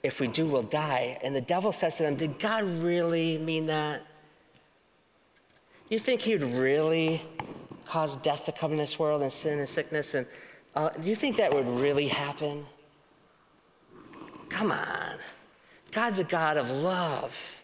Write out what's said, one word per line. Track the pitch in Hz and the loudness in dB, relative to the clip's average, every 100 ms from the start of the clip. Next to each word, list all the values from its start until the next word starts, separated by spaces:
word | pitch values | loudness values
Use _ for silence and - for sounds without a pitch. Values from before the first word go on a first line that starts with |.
if | 139 - | -2 0
we | 127 | -2
do, | 156 160 | 2 2
we'll | 135 | 2
die." | 107 151 156 127 123 131 | 2 -2 0 0 0 -4
And | 127 | -2
the | 139 | -2
devil | 120 175 202 | 0 2 2
says | - 165 160 | 2 -2 2
to | |
them, | 156 139 | 0 2
"Did | 156 139 | -2 -2
God | 214 220 202 | 0 0 0
really | 165 170 175 170 165 165 160 | 0 2 2 2 2 2 0
mean | 160 160 160 | 0 0 0
that? | 156 151 147 - - - _ _ - _ _ _ _ _ _ _ _ _ _ _ - - | 0 -2 -4 -10 -20 -20 _ _ -20 _ _ _ _ _ _ _ _ _ _ _ -20 -2
You | 220 | 0
think | 220 247 | 2 2
he | 220 208 | 2 2
would | 135 | 2
really | 123 131 147 156 165 160 160 - - - - - - - | 2 4 4 4 4 2 0 -4 -10 -10 -12 -14 -18 -4
cause | 165 156 135 | 0 0 0
death | 156 147 - | -2 0 -4
to | |
come | - 156 | -2 0
in | 151 | 0
this | 147 - | -2 0
world | 156 151 | 2 2
and | 139 | 0
sin | - 156 147 | -2 -2 -2
and | 139 | -2
sickness? | - 147 151 147 139 | -4 -2 -4 -2 -4
And, | 120 - - - - - | -4 -12 -20 -20 -6 0
uh, | 156 | 0
do | 160 165 | 0 -2
you | 220 | 0
think | 285 226 | 0 2
that | 196 | 4
would | 143 123 | 4 2
really | 123 143 143 143 | 2 4 4 2
happen? | - 143 143 151 147 143 - - _ _ _ _ _ _ _ _ _ _ - - - - - - | 0 -4 -4 -6 -6 -12 -20 -20 _ _ _ _ _ _ _ _ _ _ -20 -20 -18 -18 -16 -8
Come | - 208 | -2 0
on. | - - - - - - - - _ - - - | 0 -2 -4 -6 -10 -14 -18 -20 _ -20 -20 -6
God's | 214 233 196 | 0 2 2
a | |
God | 170 175 156 151 | 0 2 4 2
of | 120 | 2
love. | 135 170 185 170 139 123 - - - | 0 0 2 0 -2 -4 -8 -14 -16